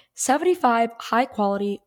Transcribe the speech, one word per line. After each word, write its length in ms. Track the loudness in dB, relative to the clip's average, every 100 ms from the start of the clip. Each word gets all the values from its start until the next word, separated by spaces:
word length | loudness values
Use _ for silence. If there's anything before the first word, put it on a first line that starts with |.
| _
seventy-five 760 | -8 0 2 2 2 2 2 0 -4
high-quality 800 | -4 -2 -2 0 -2 0 -4 -6